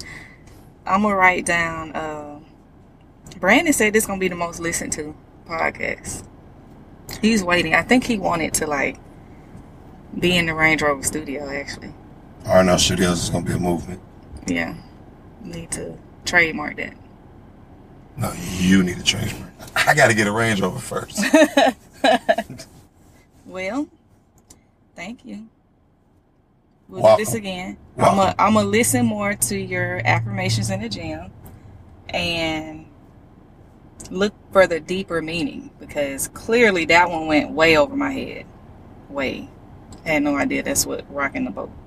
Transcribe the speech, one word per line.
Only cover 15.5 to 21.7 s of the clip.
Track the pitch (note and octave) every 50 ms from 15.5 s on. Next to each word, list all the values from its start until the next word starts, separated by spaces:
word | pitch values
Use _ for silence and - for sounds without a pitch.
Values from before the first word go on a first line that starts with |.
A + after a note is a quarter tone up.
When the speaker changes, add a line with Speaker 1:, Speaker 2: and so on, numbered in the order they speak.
| E3+ E3+ - -
Speaker 1:
to | - - E3+ E3+ E3 - - - - - -
trademark | - - F3 E3 D#3+ D3+ D3+ D3+ - -
that. | - - - - - - - - - - - - - - - - - - - - - - - - - - - -
Speaker 2:
No, | - - - - - F2 F2 F2+ F#2
you | F2+ F#2 F#2+ G2
need | F2+ F2+ F2 F2
to | -
trademark. | - - G#2 G#2+ - - - - - - - - - -
I | - - - -
gotta | D3+ C#3+ A#2+ A2
get | G#2+ G#2+
a | G2+
Range | G#2 A2+ A#2 A2+ A2 F#2+
Rover | F#2+ F#2 - B2+
first. | - - - - - - - -
Speaker 1:
<laughs> | G3 - - D#4+ D4+ - - C#4 - C4